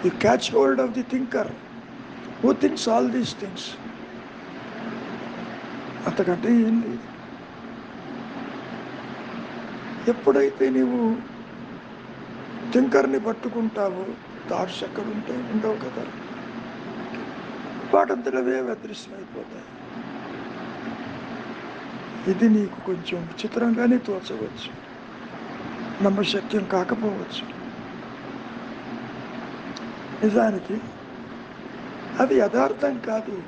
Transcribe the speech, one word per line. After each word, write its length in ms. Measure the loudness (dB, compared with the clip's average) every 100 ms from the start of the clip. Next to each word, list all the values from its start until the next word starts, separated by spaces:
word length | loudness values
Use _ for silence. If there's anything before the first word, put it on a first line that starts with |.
You 80 | 2 4 6
catch 200 | 6 6 6
hold 240 | 8 6 4
of 40 | 0
the 80 | -2
thinker 360 | -2 0 0 -2 -4 -12 -16 -16 -14 -14 -12 -12 2
who 100 | 4
thinks 320 | 6 4 4 4
all 120 | 4 4 2
these 160 | 0 -2
things. 220 | -8 -8 -10 -10 -12 -12 -12 -12 -12 -12 -12 -12 -10 -8 -8 -6 -8 -8 -8 -8 -8 -8 -8 -10 -8 -4 -2
అంతకంటే 440 | 2 4 4 8
ఏం 280 | 8 8 6
లేదు. 240 | 4 -4 -8 -12 -12 -14 -14 -14 -12 -12 -12 -12 -10 -8 -8 -8 -8 -8 -8 -8 -8 -8 -8 -10 -8 -8 -8 -8 -8 -8 -8 -2 2
ఎప్పుడైతే 600 | 4 6 8 6 6 4
నీవు 640 | 6 4 4 4 2 -2 -12 -12 -12 -12 -12 -12 -14 -12 -12 -12 -10 -10 -8 4
థింకర్ని 460 | 6 8 8 6 4
పట్టుకుంటావో, 840 | 0 -2 -2 0 0 2 0 0 -4 -6 -12 -12 -4
థాట్స్ 340 | 0 0 -2
ఎక్కడ 200 | -6 -4
ఉంటాయి? 380 | -4 -4 -4 -4 0
ఉండవు 220 | 0 2 0
కదా. 300 | -2 -6 -6 -8 -10 -10 -8 -8 -10 -10 -8 -8 -6 -6 -8 -8 -10 -8 -8 -8 4
వాటంతట 420 | 6 6 2 0 2
అవే 240 | 2 0
అదృశ్యమైపోతాయి. 1080 | 0 -4 -6 -10 -12 -12 -10 -10 -10 -12 -14 -14 -12 -10 -8 -8 -8 -8 -8 -8 -8 -6 -6 -6 -8 -8 -8 -8 -8 -8 -10 -10 -10 -10 -8 -4 2
ఇది 180 | 6 8
నీకు 360 | 8 6 -2 -2
కొంచెం 340 | -2 -2 -4
విచిత్రంగానే 760 | -4 -4 -2 2 4 6 8 6
తోచవచ్చు, 760 | 4 -4 -4 -4 -4 -6 -10 -10 -12 -14 -14 -12 -12 -10 -10 -8 -8 -6 -6 2
నమ్మశక్యం 600 | 4 6 4 2 2 0 2
కాకపోవచ్చు. 800 | 2 2 2 0 0 -4 -6 -8 -10 -10 -10 -10 -10 -10 -10 -10 -10 -10 -10 -10 -10 -8 -8 -8 -8 -8 -8 -8 -10 -8 -8 -8 -10 -10 2
నిజానికి 580 | 4 6 6 2 -2 -4 -4 -12 -14 -12 -12 -12 -14 -14 -12 -12 -10 -10 -8 2
అది 160 | 6 6
యథార్థం 640 | 6 6 4 4 0 0
కాదు. 440 | -2 -2 -2 -6